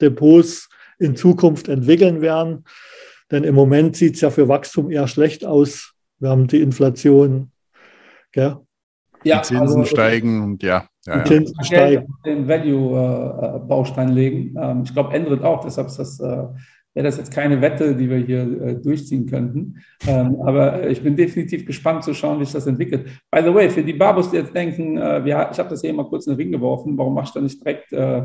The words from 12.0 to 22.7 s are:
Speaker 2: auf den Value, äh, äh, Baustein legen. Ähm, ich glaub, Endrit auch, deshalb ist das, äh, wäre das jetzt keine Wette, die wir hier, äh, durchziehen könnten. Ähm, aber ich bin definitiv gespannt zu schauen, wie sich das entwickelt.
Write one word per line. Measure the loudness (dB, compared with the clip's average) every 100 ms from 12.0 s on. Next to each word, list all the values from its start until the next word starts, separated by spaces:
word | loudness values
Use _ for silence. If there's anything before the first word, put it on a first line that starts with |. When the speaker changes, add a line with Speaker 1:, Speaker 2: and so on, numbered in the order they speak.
Speaker 2:
auf | 0 -12 -6
den | -4 0
Value, | 0 0 0 0 0
äh, | -2 -2 -6 -6 -8 -8
äh, |
Baustein | -2 -2 -2 -2 0
legen. | 2 0 -2 -8 -6
Ähm, | -4 -4
ich | -4
glaub, | -2 -2
Endrit | -2 -2 -2
auch, | 0 -2
deshalb | -4 -8 -10
ist | -10
das, | -12 -10
äh, | -8 -8 -10 -14 -20 _ _
wäre | -4 -4
das | -4
jetzt | -8
keine | -4 0 2
Wette, | 2 0 -2
die | 0 0
wir | -2
hier, | -2 -2 -4 -6
äh, | -6 -6
durchziehen | -4 -4 -4 -6 -4
könnten. | -4 -4 -6 -10 -14 _ _ -2
Ähm, | 0 0 -2
aber | 0 2 2 0 -4
ich | -2
bin | -2 -2
definitiv | -2 -4 -6 -8 -8
gespannt | -6 -4 -4
zu | -6
schauen, | -6 -4 -4
wie |
sich | -6
das | -6
entwickelt. | -4